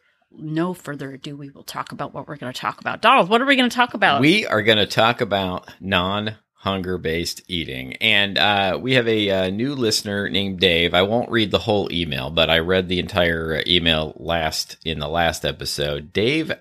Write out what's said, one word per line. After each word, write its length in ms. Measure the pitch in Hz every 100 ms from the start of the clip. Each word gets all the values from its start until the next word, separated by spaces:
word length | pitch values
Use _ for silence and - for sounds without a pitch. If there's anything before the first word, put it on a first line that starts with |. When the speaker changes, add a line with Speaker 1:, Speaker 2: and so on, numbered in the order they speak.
| _ _ _
Speaker 1:
no 420 | - 156 156 175
further 400 | 180 - 143 135
ado, 240 | 135 151 143
we 140 | 143
will 120 | 139
talk 280 | - 131 131
about 200 | 120 143
what 140 | 147 131
we're 100 | 147
gonna 160 | 127
talk 280 | - 107 -
about. 180 | 117 -
Donald, 280 | 220 262 175
what 100 | 233
are 60 | 277
we 100 | 262
gonna 140 | 247
talk 240 | 240 247
about? 260 | 226 190 139
Speaker 2:
We 260 | 143 208 -
are 160 | 107
gonna 240 | 104 107 95
talk 340 | - 113 120
about 480 | 113 98 92 92 - -
non-hunger-based 1600 | 92 95 92 104 107 107 _ _ 98 98 90 90 82 82 85 - -
eating. 460 | 87 71 65 64 -
And, 400 | 110 104 101 95
uh, 400 | 98 101 98 87
we 120 | 120 131
have 120 | 117
a, 220 | 110 101
uh, 200 | 95 95
new 240 | 101 131 139
listener 520 | 113 - 104 101 101
named 300 | 95 98 92
Dave. 340 | 92 82 85
I 100 | 85
won't 260 | 98 117 -
read 220 | 113 101
the 80 | 98
whole 320 | 113 104 -
email, 380 | 85 82 65 65
but 200 | 82 78
I 100 | 82
read 280 | 85 92 90
the 120 | 90
entire, 580 | 78 95 87 82 80 76
uh, 40 | -
email 460 | 87 82 78 78 -
last, 600 | 78 85 78 - - -
in 160 | 82 76
the 80 | 73
last 380 | 82 82 - 73
episode. 680 | 71 69 - 71 73 78
Dave 380 | - 113 156 - -